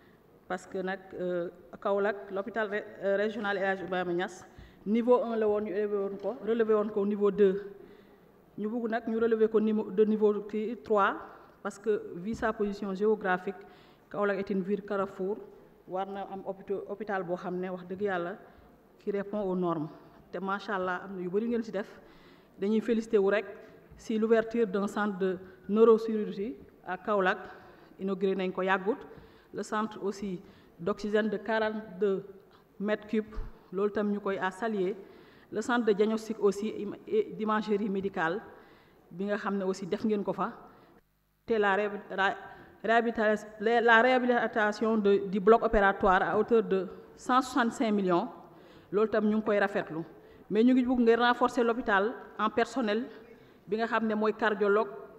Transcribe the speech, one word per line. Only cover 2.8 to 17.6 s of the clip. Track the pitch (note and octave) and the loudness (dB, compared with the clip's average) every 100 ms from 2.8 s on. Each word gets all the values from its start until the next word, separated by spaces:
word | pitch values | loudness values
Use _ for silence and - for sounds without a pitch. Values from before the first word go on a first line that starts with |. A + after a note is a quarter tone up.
| G#3 - | -8 -6
euh, | F#3 G3 | 0 0
régional | G#3+ G#3+ G3+ G3+ | 0 -2 -4 -2
El | G3 | -2
Hadj | F#3+ | -2
Ibrahima | F3 F3+ F3+ | -4 -4 -2
Niass, | F3 F#3 - - - - - | -2 -4 -8 -20 -20 -20 -10
niveau | - A3 A#3 B3 | -2 0 4 2
un | A3+ A3+ | 2 0
la | G#3+ | 0
woon, | G#3 | 0
ñu | G#3+ | -2
élevé | F#3+ G#3 G#3 | -2 -2 -2
woon | G3 G3 | -4 -6
ko, | F#3+ B3+ | -6 -6
relevé | G3+ A#3 A3 | -2 0 4
woon | G#3+ G#3 | 2 2
ko | G#3+ | 0
au | G3 | 0
niveau | G#3 G3+ | 2 2
deux. | F#3+ G3 F#3+ - - - - - - - - _ - | 6 4 4 -4 -14 -20 -20 -20 -20 -20 -20 _ -8
Ñu | G#3 | -6
bugg | A#3+ A3+ | -4 -4
nag | A3+ A3+ | -4 -4
ñu | A3+ | -2
relevé | A#3 A3+ A3 | 2 4 4
ko | A3 | 4
niveau, | G#3+ G#3+ G#3+ | 2 2 0
de | F#3+ G#3+ | 2 2
niveau | G#3+ G#3 G#3 | 4 4 2
kii | G#3 G#3+ G#3+ A#3+ | -2 -4 -4 -6
trois, | - G#3+ G3+ D#4+ - - - - | 0 4 4 2 -8 -20 -20 -12
parce | G3+ - | -12 -6
que | A3+ G#3 G#3 E3+ | -2 -2 -4 -10
vu | F#3+ | -8
sa | A3+ A#3 | -4 -2
position | A3 G#3 G3 G3+ F#3+ | 0 -2 -4 -6 0
géographique, | G#3 G#3+ F#3+ F3+ F#3+ - - - - _ _ | 2 2 0 -2 -2 -10 -14 -20 -20 _ _
Kaolack | - G3+ F#3+ | -2 -2 0
est | G3 | -2
une | G3 | -2
ville | F#3 G3+ | -2 -4
carrefour, | - G3+ G3 - F#3+ A3 - - - - - | -4 -4 -4 -4 -6 -6 -10 -20 -20 -20 -10
war | F3+ G3 | -8 -6
na | G3+ | -8
am | F#3+ G3 F#3+ | -10 -10 -10
hôpito-, | F#3+ F#3+ G3 - | -10 -8 -8 -8
hôpital | G3+ G#3+ G3 | -10 -6 -6
boo | F3 F3 | -4 -6
xam | F#3 | -6
ne | F3+ | -6